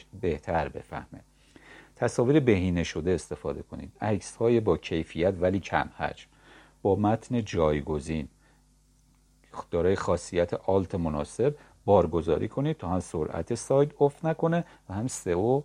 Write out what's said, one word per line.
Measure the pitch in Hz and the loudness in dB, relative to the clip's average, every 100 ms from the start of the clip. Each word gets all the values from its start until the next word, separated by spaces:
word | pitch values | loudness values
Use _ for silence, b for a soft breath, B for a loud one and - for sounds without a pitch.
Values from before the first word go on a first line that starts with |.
| - 95 | -10 -6
بهتر | 90 73 - 85 73 | -4 -4 -2 -2 -4
بفهمه. | - - - - - - B B B B B B - | -8 -12 -14 -14 -20 -20 B B B B B B -4
تصاویر | 120 - 123 151 | -2 2 4 4
بهینه | 123 95 90 87 | 6 4 4 0
شده | 82 85 85 | -2 -4 0
استفاده | 85 - - 73 76 | -2 -2 -10 -8 -8
کنید. | - - 71 - | -10 -12 -12 -6
عکس‌های | 107 101 - - 117 120 | -4 -4 -4 -2 2 4
با | 101 82 | 2 0
کیفیت | - 85 82 80 90 92 | 0 -4 -4 0 0 2
ولی | 90 98 | 0 0
کم | - 82 69 - | 0 -2 -2 -6
حجم، | 78 - - B B B B B | -8 -8 -18 B B B B B
با | 104 98 | 0 2
متن | 104 110 - 120 | 2 0 -2 -4
جایگزین، | 107 92 78 76 71 76 71 80 67 _ b b b _ _ _ _ _ _ _ _ - - | -2 0 2 2 -2 -6 -4 -6 -6 _ b b b _ _ _ _ _ _ _ _ -14 -4
دارای | 85 90 98 | 0 2 2
خاصیت | - 87 - 87 85 | 0 -2 -2 0 0
آلت | - - 98 87 | -2 0 0 0
مناسب | 95 82 73 71 - 131 147 B B | -2 -2 -2 -4 -2 -2 -2 B B
بارگذاری | - 98 82 85 78 76 - | 4 6 6 2 2 0 0
کنید | - 143 - | -4 -4 -4
تا | 87 | -2
هم | 92 | -4
سرعت | - 85 76 85 - | -2 -4 -4 -4 -6
سایت | 117 - 139 147 - | -6 0 2 2 2
افت | 143 - | 0 0
نکنه | 160 160 165 170 170 B B | -4 -2 0 0 -4 B B
و | |
هم | 95 123 | -6 -6
سئو | - 92 87 110 135 | -6 -2 0 2 0